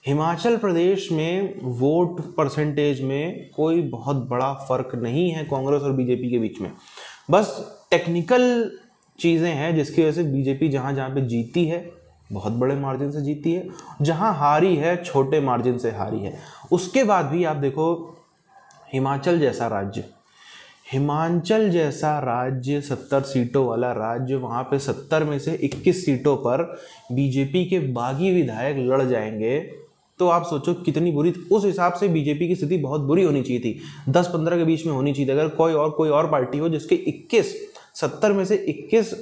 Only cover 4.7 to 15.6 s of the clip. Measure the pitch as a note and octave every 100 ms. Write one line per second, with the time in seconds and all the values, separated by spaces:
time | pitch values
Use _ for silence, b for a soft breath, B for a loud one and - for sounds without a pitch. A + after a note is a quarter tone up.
4.7 | B2+ B2+ A#2+ A#2 C3+ F3+ D#3+ D3+ C3+ C3+
5.7 | C#3+ C#3 C3+ B2 B2 B2+ A#2+ A2 - F#2+
6.7 | - B B B B - F3 G3+ - -
7.7 | - _ F3 E3+ E3+ E3 B3 B3 A#3+ A3+
8.7 | - _ _ _ _ E3+ E3 E3+ D3 D#3+
9.7 | D#3+ C#3 - D#3 D3+ D#3+ C3+ C3+ C3+ D#3+
10.7 | C3+ C3 C#3 C3 C#3 B2 A#2 A#2 F3 D#3+
11.7 | E3+ F3 - - _ _ G#2 G#2 A#2 B2+
12.7 | C#3 C3+ C3 C#3+ D3 C#3+ D3 E3 E3+ F3+
13.7 | B B B C#3+ D#3+ G#3+ D#3+ D3 D3+ F#3+
14.7 | D#3+ D#3+ F3+ F3+ C#3 C3+ D3+ C3+ A#2+